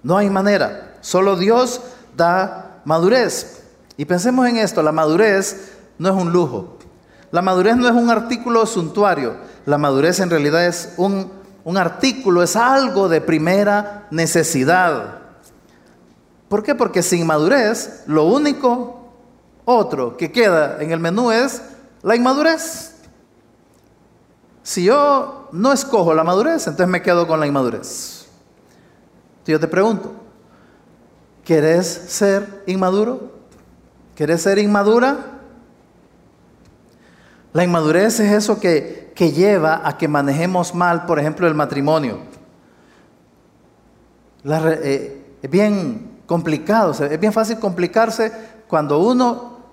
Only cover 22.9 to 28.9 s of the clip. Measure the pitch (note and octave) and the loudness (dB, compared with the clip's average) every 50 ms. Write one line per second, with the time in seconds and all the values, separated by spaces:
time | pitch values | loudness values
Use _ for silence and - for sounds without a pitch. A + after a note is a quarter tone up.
22.9 | - - - - _ _ _ _ _ _ _ _ _ _ _ _ _ _ _ _ | -20 -20 -20 -20 _ _ _ _ _ _ _ _ _ _ _ _ _ _ _ _
23.9 | _ _ _ _ _ _ _ _ _ _ _ _ _ _ _ - - - F3 G3 | _ _ _ _ _ _ _ _ _ _ _ _ _ _ _ -8 -6 0 2 2
24.9 | B3+ D4 C#4+ D4 C#4 C4+ - - - - - - - E3+ G#3+ C4+ C#4 A3+ - - | 4 4 4 4 2 2 0 -4 -12 -18 -20 -12 -6 0 0 2 2 0 0 0
25.9 | - G#3+ E3+ E3+ D#3+ D#3+ D#3+ E3+ F3+ G3 A#3+ D#4+ E4 - - F3 D3 D#3+ F3+ F3+ | 0 2 4 4 2 2 2 2 2 2 2 0 0 -2 -4 -6 -2 0 0 0
26.9 | F#3 F3 - F#3+ F3 F3 E3+ D3+ D#3+ D#3 D3+ C#3+ C#3+ C#3 C3 A#2+ A2 G2 F2+ - | 0 -2 0 2 2 2 2 2 0 0 0 0 0 0 0 -2 -4 -6 -10 -12
27.9 | - - - - - - - - _ _ _ _ _ _ _ _ _ _ _ _ | -14 -14 -14 -14 -16 -20 -20 -20 _ _ _ _ _ _ _ _ _ _ _ _